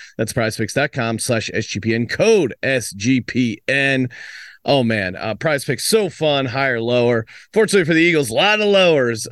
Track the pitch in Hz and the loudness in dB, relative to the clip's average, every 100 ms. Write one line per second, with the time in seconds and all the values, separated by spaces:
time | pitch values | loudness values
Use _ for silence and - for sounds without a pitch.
0 | - - 113 - 113 - 110 - 147 - | -20 -6 -4 -2 -2 -2 -4 -2 -2 -2
1 | 117 113 - 117 - 85 107 107 104 113 | -4 -4 -2 -2 -2 -6 -6 -6 -2 -2
2 | 117 - 202 220 143 - - 135 104 98 | -2 0 2 4 2 -2 -2 -2 -4 -6
3 | 107 131 - 117 123 - - 135 139 135 | 0 0 0 -2 -2 -2 -4 0 0 0
4 | 127 - - - - - - 139 117 110 | -2 -6 -18 -18 -20 -12 0 2 2 0
5 | 95 92 107 104 160 143 - 127 - 220 | -2 -6 -8 -4 -2 -2 -2 -4 0 0
6 | 196 - 156 143 131 120 135 120 113 120 | 0 -2 0 0 0 -2 -2 0 0 2
7 | 120 117 113 - - - 214 202 156 165 | 4 2 -2 -14 -4 0 2 2 2 4
8 | 170 160 135 113 190 214 208 196 180 156 | 4 2 0 0 0 2 2 4 6 4
9 | 123 113 - | 2 -2 -4